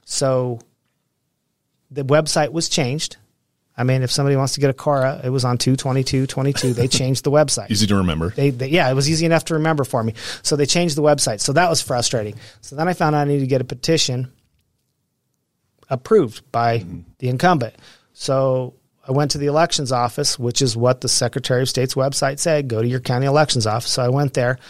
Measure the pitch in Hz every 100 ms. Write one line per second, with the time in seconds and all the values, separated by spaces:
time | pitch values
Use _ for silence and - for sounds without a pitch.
0 | - - 139 131 123 120 - _ _ _
1 | _ _ _ _ _ _ _ _ _ 139
2 | 131 151 156 165 151 165 160 - 127 147
3 | - - _ _ _ _ _ - 127 131
4 | 127 - 139 139 135 - 139 131 - 139
5 | 131 - 127 131 123 120 - 135 139 131
6 | 131 135 131 - 135 135 127 117 131 -
7 | 131 135 143 147 151 - 101 104 104 101
8 | 90 80 85 - 143 123 135 170 135 135
9 | 143 160 165 165 - 160 156 151 127 123
10 | 110 110 - - - 151 143 175 175 147
11 | 151 143 - 107 - 143 175 160 - 127
12 | 113 123 104 107 - - - 135 170 175
13 | 160 151 143 143 131 131 127 120 - 160
14 | - 127 127 _ _ _ _ _ _ _
15 | _ _ _ _ _ _ _ _ - 131
16 | - 220 123 - - 117 117 117 87 87
17 | 90 - 127 127 180 165 113 - - -
18 | _ - - 135 135 131 123 - _ _
19 | - 139 147 147 143 147 170 - 131 127
20 | 120 - 143 - 120 - 131 113 123 127
21 | 120 - 120 127 - 127 127 - 127 135
22 | 135 135 139 143 170 151 139 110 117 127
23 | 127 123 139 143 151 127 104 110 - -
24 | 123 135 143 135 123 127